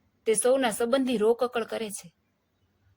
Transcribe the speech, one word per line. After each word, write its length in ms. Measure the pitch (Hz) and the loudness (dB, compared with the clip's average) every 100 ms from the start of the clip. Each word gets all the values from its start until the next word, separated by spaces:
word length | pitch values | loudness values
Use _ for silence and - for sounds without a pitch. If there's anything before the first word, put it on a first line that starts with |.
| _ _ - | _ _ -2
તે 80 | |
સૌના 380 | 214 247 269 247 | 2 2 2 2
સંબંધી 460 | 202 233 269 254 220 | -2 0 0 0 2
રોકકળ 460 | 214 233 240 233 | 2 2 -2 -4
કરે 260 | 214 220 214 | -6 -8 -8
છે." 240 | - 170 _ _ _ _ _ _ _ _ | -12 -18 _ _ _ _ _ _ _ _